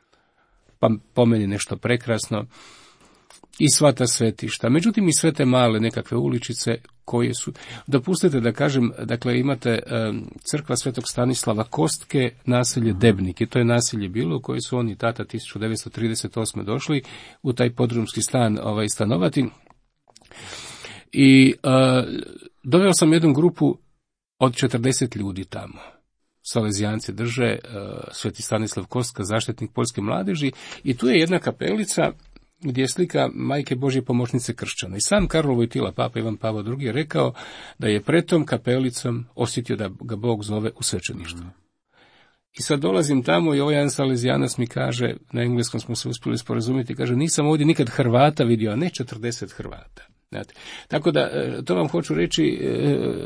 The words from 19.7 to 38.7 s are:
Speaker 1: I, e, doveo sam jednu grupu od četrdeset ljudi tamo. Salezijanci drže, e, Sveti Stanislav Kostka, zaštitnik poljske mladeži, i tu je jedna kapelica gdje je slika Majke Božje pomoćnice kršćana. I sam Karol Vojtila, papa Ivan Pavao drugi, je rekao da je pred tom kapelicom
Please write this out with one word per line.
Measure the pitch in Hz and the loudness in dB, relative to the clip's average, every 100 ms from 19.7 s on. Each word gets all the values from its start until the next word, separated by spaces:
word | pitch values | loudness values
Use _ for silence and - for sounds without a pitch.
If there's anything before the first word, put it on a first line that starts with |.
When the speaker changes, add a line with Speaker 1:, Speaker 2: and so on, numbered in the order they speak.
| _ _ _ _ - - - - - - - - - - | _ _ _ _ -20 -20 -20 -16 -16 -16 -18 -18 -20 -6
Speaker 1:
I, | 123 135 135 131 | 4 8 10 8
e, | - 139 131 131 127 - - - - - _ | 6 4 6 6 4 0 -4 -8 -14 -20 _
doveo | 127 165 196 | 2 4 6
sam | 170 160 | 6 6
jednu | 165 160 | 6 6
grupu | 135 175 - 143 139 _ _ _ _ _ - | 6 4 4 0 0 _ _ _ _ _ 0
od | 131 123 | 0 2
četrdeset | 127 123 123 127 123 107 | 0 2 0 0 0 -2
ljudi | 98 92 92 | -6 -6 -8
tamo. | 101 101 98 - _ _ _ _ _ | -10 -12 -16 -20 _ _ _ _ _
Salezijanci | - 120 107 101 104 107 - | -4 -2 0 0 0 -2 -6
drže, | 98 117 120 117 | -6 -4 0 0
e, | 104 - 104 101 - - | 0 -6 -12 -10 -12 -12
Sveti | - 107 - | -6 -6 -6
Stanislav | - 110 107 - 90 | -2 -2 -2 -6 -4
Kostka, | 123 120 - | -4 -4 -6
zaštitnik | 95 110 117 113 110 | -2 -2 -2 -6 -6
poljske | - 117 - | -4 -4 -2
mladeži, | 101 160 196 170 139 - - - | -2 -2 -2 -2 -4 -6 -16 -8
i | - 120 | -4 0
tu | 240 | 4
je | 202 | 4
jedna | 165 180 | 4 2
kapelica | 131 - 151 214 208 - 156 - - - _ _ | -2 -4 -2 -2 -2 0 0 -2 -20 -20 _ _
gdje | 151 127 | -6 -2
je | 131 | -2
slika | - 180 147 131 | 0 0 0 -2
Majke | - 123 143 139 147 | -2 -4 -2 -2 -2
Božje | 139 131 | 0 0
pomoćnice | 123 123 120 127 - | 0 0 0 -2 -4
kršćana. | - - - 92 95 | -8 -8 -8 -8 -4
I | |
sam | - 202 180 | 0 2 2
Karol | 160 147 123 | 2 2 2
Vojtila, | 117 131 104 | 0 0 -4
papa | 107 120 117 | -2 -4 -2
Ivan | 113 107 | -4 -4
Pavao | 110 110 | -4 -4
drugi, | 104 135 131 | -6 -6 -4
je | |
rekao | 120 151 160 131 - - - - - | -4 -2 0 0 -2 -16 -18 -18 -4
da | 107 | 0
je | 104 | 0
pred | - 160 165 | 2 2 4
tom | 170 131 | 2 2
kapelicom | 123 - | -2 0